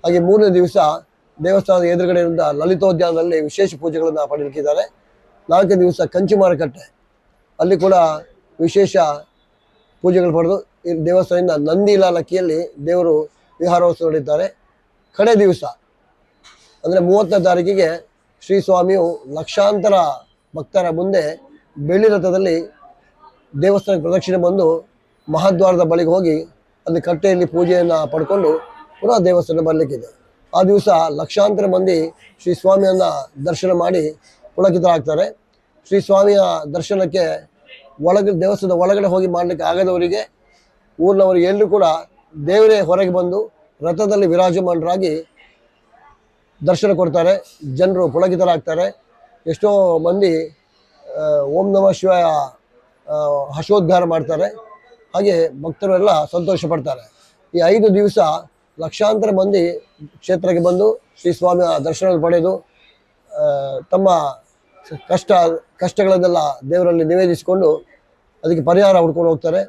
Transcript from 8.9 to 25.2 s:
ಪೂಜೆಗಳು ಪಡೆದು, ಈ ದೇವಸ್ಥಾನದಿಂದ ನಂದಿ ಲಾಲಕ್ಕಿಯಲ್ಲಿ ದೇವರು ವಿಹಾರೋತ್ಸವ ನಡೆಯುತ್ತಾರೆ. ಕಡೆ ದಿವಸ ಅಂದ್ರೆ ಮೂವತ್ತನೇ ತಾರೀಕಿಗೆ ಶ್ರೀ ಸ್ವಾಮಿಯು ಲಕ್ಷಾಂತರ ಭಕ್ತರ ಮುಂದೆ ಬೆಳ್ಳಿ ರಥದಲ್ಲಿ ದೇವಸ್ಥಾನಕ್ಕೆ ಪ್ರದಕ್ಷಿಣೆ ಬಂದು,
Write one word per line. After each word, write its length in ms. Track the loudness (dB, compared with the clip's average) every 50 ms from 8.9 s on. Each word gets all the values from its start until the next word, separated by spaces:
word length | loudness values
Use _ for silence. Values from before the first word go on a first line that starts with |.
| 2 0 0 0 -2 -8 -12 _ _ _ _ _ _ _ _ _ _ _ _ _ _ _
ಪೂಜೆಗಳು 300 | -2 0 2 2 0 2
ಪಡೆದು, 280 | 0 0 0 0 -2 -4
ಈ 460 | -6 _ _ _ _ -6 -6 -4 -2
ದೇವಸ್ಥಾನದಿಂದ 600 | 0 0 0 0 0 -2 0 0 0 0 -2 -2 0
ನಂದಿ 280 | 0 2 2 2 2
ಲಾಲಕ್ಕಿಯಲ್ಲಿ 760 | 2 2 2 0 -2 -4 _ -4 -4 -2 -2 -2 -4 -6 -8 -12 -10 -6
ದೇವರು 340 | -2 -2 0 2 2 0 0 -2 -4 _ _ _ _ _ _
ವಿಹಾರೋತ್ಸವ 480 | -2 0 0 2 2 0 0 0 -4 -2
ನಡೆಯುತ್ತಾರೆ. 480 | -2 -2 -2 -2 -2 -2 -2 -6 -8 _ _ _ _ _ _ _ _ _ _ _ _
ಕಡೆ 240 | 0 2 4 4 4
ದಿವಸ 240 | 4 4 2 0 -6 -14 -14 _ _ _ _ _ _ _ _ _ _ _ _ _ _ -20 _ _ _ _ _ _ -6
ಅಂದ್ರೆ 160 | -2 0 0
ಮೂವತ್ತನೇ 440 | 2 2 2 2 2 2 0 0 2
ತಾರೀಕಿಗೆ 640 | 2 0 0 0 -2 0 0 0 0 -2 -6 -12 _ _ _ _ _ _ _
ಶ್ರೀ 200 | -6 -2 -2 -2
ಸ್ವಾಮಿಯು 640 | 2 2 2 2 2 2 2 0 0 -2 -4 -8 -12 -12
ಲಕ್ಷಾಂತರ 600 | -12 -12 -10 -6 -2 0 2 2 2 0 0 2 2 2 2 0 -4 -8 -12 _ _ _ _ _ -14
ಭಕ್ತರ 340 | -14 -14 _ -2 -2 -2 -2
ಮುಂದೆ 500 | -4 -4 -4 -2 -2 -2 -2 -2 -8 -10 -18 -20 -20 _ _ _ _ -10
ಬೆಳ್ಳಿ 300 | -4 -2 0 2 4 4
ರಥದಲ್ಲಿ 640 | 2 2 0 -2 -2 0 0 0 -2 -4 -4 -8 _ _ -20 -20 -20 _ _ _ _ _ -20 -20 _ _ _ _ -6 -2
ದೇವಸ್ಥಾನಕ್ಕೆ 460 | 0 2 2 2 0 -2 -4 -2 -2 -2
ಪ್ರದಕ್ಷಿಣೆ 280 | -2 -2 -2 -2 -2
ಬಂದು, 600 | 0 0 0 0 2 2 2 0 0 -6 _ _ _ _ _ _ _